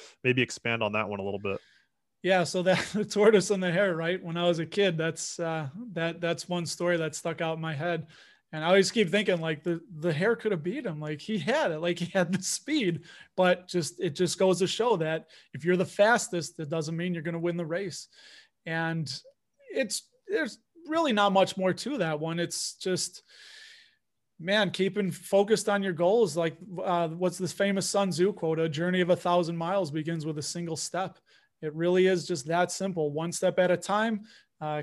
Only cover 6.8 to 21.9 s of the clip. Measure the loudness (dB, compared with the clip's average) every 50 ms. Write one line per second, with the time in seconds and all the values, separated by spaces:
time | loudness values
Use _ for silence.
6.8 | 0 2 2 2 0 -4 -6 -6 -6 -6 -4 -4 -4 -4 -4 -4 -4 -6 -4 -4
7.8 | -2 -2 -2 -4 -6 -10 -18 -20 -20 -20 _ _ _ _ -8 -2 2 6 6 6
8.8 | 6 4 2 2 2 2 2 2 2 2 0 0 0 -2 -4 -2 -2 -4 -4 -4
9.8 | -6 -12 -10 -4 -2 -2 0 2 2 2 0 0 0 -2 -2 -2 -2 -4 -6 -4
10.8 | -6 -6 -6 -6 -6 -8 -8 -8 -6 -4 -4 -2 0 0 0 2 2 0 -2 0
11.8 | -2 -2 -2 -2 -4 -2 0 2 2 2 0 -2 -2 -4 -6 -6 -4 -2 0 2
12.8 | 2 0 0 -2 -6 -12 -20 -20 -20 _ _ 4 4 4 4 2 0 -4 -4 -2
13.8 | -2 -4 -4 -4 -4 -4 0 0 0 0 2 2 4 4 4 4 2 0 0 0
14.8 | 2 2 2 2 2 -2 -2 -4 -6 -12 -20 -20 _ _ -14 -4 0 2 2 2
15.8 | 0 0 2 4 6 6 6 4 2 -2 -4 -4 -6 -6 -8 -10 -8 -4 -4 -4
16.8 | -4 -4 -4 -4 -2 -2 -4 -4 -4 -4 -4 -2 -2 -2 -2 -2 -4 -4 -4 -4
17.8 | -4 -6 -8 -10 -14 -18 _ -20 -20 -20 -20 -20 -20 _ _ _ _ -6 -4 -2
18.8 | -2 -2 -2 -2 -4 -6 -8 -10 -14 -18 _ _ _ _ _ _ _ -6 -4 -2
19.8 | -2 -2 -4 -8 -10 _ _ _ _ -4 -2 -2 -2 -4 -6 -12 _ _ _ -16
20.8 | -8 -2 0 2 2 4 4 4 4 4 6 4 4 4 2 0 0 0 0 -2
21.8 | -4 -4